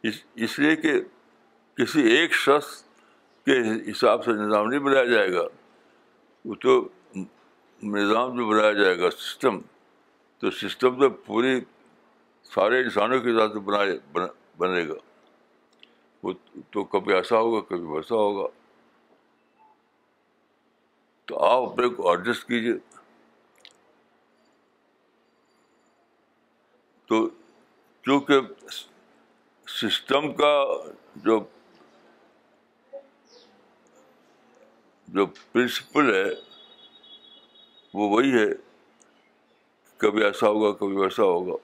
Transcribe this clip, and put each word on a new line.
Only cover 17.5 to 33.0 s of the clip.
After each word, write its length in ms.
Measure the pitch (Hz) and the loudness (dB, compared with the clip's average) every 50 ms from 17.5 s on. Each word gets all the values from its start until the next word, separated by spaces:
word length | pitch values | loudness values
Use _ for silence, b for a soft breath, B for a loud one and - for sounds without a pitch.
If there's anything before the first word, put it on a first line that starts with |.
| 117 107 | -2 -4
کبھی 260 | 101 - 90 87 87 | -4 -6 -8 -8 -8
ویسا 280 | 78 73 78 80 - 120 | -6 -8 -8 -6 -4 -2
ہوگا۔ 340 | 110 104 101 101 98 80 - _ _ _ _ _ _ _ _ _ _ _ _ _ _ _ _ _ _ _ _ _ _ _ _ _ _ _ _ _ _ _ _ _ _ _ _ _ _ _ _ _ _ _ _ _ _ _ _ _ _ _ _ _ _ _ | 0 0 0 -2 -4 -8 -8 _ _ _ _ _ _ _ _ _ _ _ _ _ _ _ _ _ _ _ _ _ _ _ _ _ _ _ _ _ _ _ _ _ _ _ _ _ _ _ _ _ _ _ _ _ _ _ _ _ _ _ _ _ _ _
تو 140 | - - - | -12 -4 0
آپ 340 | 73 95 120 131 123 101 | 2 4 4 2 0 -2
اپنے 160 | - - 123 123 | -2 0 0 0
کو 220 | 123 - 90 87 | -2 0 0 0
ایڈجسٹ 380 | 87 90 92 117 117 - - - | 0 2 0 -4 -6 -6 -4 -4
کیجیے۔ 240 | 123 117 110 117 107 - _ _ - - _ _ _ _ _ _ _ _ _ _ _ _ _ - _ _ _ _ _ _ _ _ _ _ _ _ _ _ _ _ _ _ _ _ _ _ _ _ _ _ _ _ _ _ _ _ _ _ _ _ _ _ _ _ _ _ _ _ _ _ _ _ _ _ _ _ _ _ _ _ _ _ _ _ _ _ _ _ _ _ _ | -4 -2 -2 -2 -4 -4 _ _ -20 -20 _ _ _ _ _ _ _ _ _ _ _ _ _ -20 _ _ _ _ _ _ _ _ _ _ _ _ _ _ _ _ _ _ _ _ _ _ _ _ _ _ _ _ _ _ _ _ _ _ _ _ _ _ _ _ _ _ _ _ _ _ _ _ _ _ _ _ _ _ _ _ _ _ _ _ _ _ _ _ _ _ _
تو 220 | _ 113 110 113 - - _ _ _ _ _ _ _ _ _ _ _ _ _ | _ -2 -2 -2 -2 -6 _ _ _ _ _ _ _ _ _ _ _ _ _
چونکہ 380 | _ 127 139 139 139 143 143 135 123 101 - _ - - - - - _ _ _ _ _ _ _ _ _ _ _ _ _ _ _ _ - | _ 0 0 0 2 2 2 2 2 -2 -18 _ -20 -18 -18 -18 -18 _ _ _ _ _ _ _ _ _ _ _ _ _ _ _ _ -14
سسٹم 640 | - - - 104 - - - - 131 139 151 147 | -10 -6 -4 -4 -4 -6 -2 0 0 0 0 -2
کا 320 | 120 - 147 147 147 143 139 123 - - 78 78 - - _ _ _ | -2 0 2 2 4 2 0 -2 -4 -6 -8 -14 -20 -20 _ _ _
جو، 300 | - - 107 113 107 95 - _ _ _ _ _ _ _ _ _ _ _ _ _ _ _ _ _ _ _ _ _ _ _ _ _ _ _ _ 554 554 | -4 0 0 0 0 0 -6 _ _ _ _ _ _ _ _ _ _ _ _ _ _ _ _ _ _ _ _ _ _ _ _ _ _ _ _ -20 -20